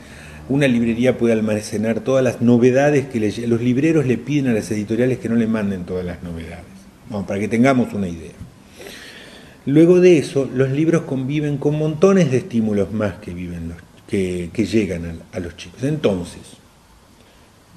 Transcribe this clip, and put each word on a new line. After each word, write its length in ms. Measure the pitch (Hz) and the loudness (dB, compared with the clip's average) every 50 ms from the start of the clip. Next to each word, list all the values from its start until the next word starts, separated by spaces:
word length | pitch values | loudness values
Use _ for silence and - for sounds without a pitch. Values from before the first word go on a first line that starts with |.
| - - - - - - - - - - | -20 -20 -20 -20 -20 -20 -20 -20 -6 -2
una 200 | 131 143 143 131 | 0 2 2 2
librería 500 | 120 117 117 117 113 117 123 127 120 - | 2 2 0 0 0 2 2 0 2 2
puede 140 | 120 117 113 | 2 2 2
almacenar 680 | 110 110 110 107 107 104 - 110 104 107 113 113 107 | 2 0 0 -2 -2 -4 -6 -6 -2 -2 -2 -2 -2
todas 220 | - 131 135 131 131 | -2 0 0 2 2
las 180 | 120 104 - | 0 0 2
novedades 680 | 120 120 120 117 120 127 123 135 143 151 151 139 135 | 4 4 6 6 6 6 6 6 4 4 2 2 0
que 120 | - - 117 | 0 -4 -2
le 120 | 107 104 | -2 -2
lle-, 180 | 95 120 120 117 | -2 -2 -2 0
los 120 | 117 113 | 0 0
libreros 460 | 123 123 123 135 147 160 160 156 131 | 2 0 0 2 2 2 2 2 2
le 100 | 127 117 | 2 0
piden 320 | 110 - 139 147 147 135 127 | -2 -2 -2 -2 0 0 2
a 40 | 113 | 0
las 180 | 104 - - | 0 -2 -2
editoriales 480 | 110 107 104 101 113 110 123 131 123 - | -4 -4 -2 -4 0 0 2 0 0 -2
que 100 | - 113 | -2 -2
no 60 | 113 | 0
le 140 | 117 113 110 | 0 2 2
manden 360 | 113 110 101 98 98 90 87 | 0 -2 -2 -2 -4 -6 -6
todas 200 | 90 92 92 90 | -6 -6 -6 -6
las 180 | 87 87 82 87 | -6 -8 -10 -10
novedades, 420 | 87 82 82 80 80 85 82 - - - - - - - - - - | -12 -12 -10 -12 -14 -14 -16 -18 -20 -20 -20 -20 -20 -20 -20 -16 -10
bueno, 180 | 104 101 90 | -8 -8 -6
para 140 | 87 101 101 | -4 -4 -4
que 80 | 107 101 | -4 -2
tengamos 440 | 113 113 123 139 135 123 113 - - | 0 2 4 4 4 2 0 -2 -2
una 140 | 104 98 87 | -6 -6 -6
idea. 240 | 85 82 80 - - - - - - - - - - - - - - - - - - - - - - - - - - - - | -8 -10 -14 -16 -18 -18 -20 -20 -20 -20 -20 -20 -20 -20 -20 -20 -18 -20 -20 -20 -20 -20 -20 -20 -20 -20 -20 -20 -20 -10 -4
Luego 360 | 131 139 156 165 170 180 180 | 0 4 6 6 8 6 8
de 180 | 180 180 175 143 | 8 8 6 6
eso, 300 | 123 - - 139 131 113 123 | 4 0 -2 -2 -2 -2 0
los 160 | 127 135 131 | 0 0 0
libros 320 | 135 143 160 160 160 160 - | 0 0 0 2 2 0 0
conviven 540 | - 143 131 131 131 147 151 151 147 143 | -2 -6 -4 -4 -4 -4 -2 -2 -2 -4
con 200 | 139 143 147 151 | -2 -2 -2 -2
montones 540 | 151 156 156 151 151 190 196 196 190 170 131 | 0 -2 -4 0 4 4 4 6 6 4 4
de 80 | 131 120 | 2 -2
estímulos 540 | - - 117 117 110 107 104 101 95 90 104 | -2 -2 -2 -2 0 0 0 0 -2 -2 -2
más 220 | 107 107 101 87 | -2 -2 -2 -4
que 200 | - - 92 87 | -6 -12 -14 -10
viven 360 | 87 90 87 87 85 82 82 | -10 -10 -10 -10 -10 -10 -12
los, 80 | 85 85 - - - - - - | -12 -14 -18 -20 -20 -20 -12 -6
que, 420 | - 101 92 90 90 90 87 82 - | -4 -2 -2 -2 -4 -6 -6 -8 -4
que 140 | 117 104 | -4 -4
llegan 380 | 90 107 113 104 90 92 82 85 85 82 82 - - - | 0 0 0 0 0 -4 -6 -8 -10 -10 -12 -16 -12 -10
a, 40 | |
a 40 | 95 | -10
los 160 | 90 87 - | -10 -10 -12
chicos. 260 | - - 90 85 101 123 | -14 -18 -20 -14 -6 -4
Entonces, 600 | 143 156 147 - 110 98 87 85 82 - - - - - - - - _ _ _ _ - _ _ _ _ _ _ _ _ - - _ _ _ _ _ - | -4 -4 0 0 0 0 0 -6 -10 -14 -18 -20 -20 -20 -20 -20 -20 _ _ _ _ -20 _ _ _ _ _ _ _ _ -20 -20 _ _ _ _ _ -20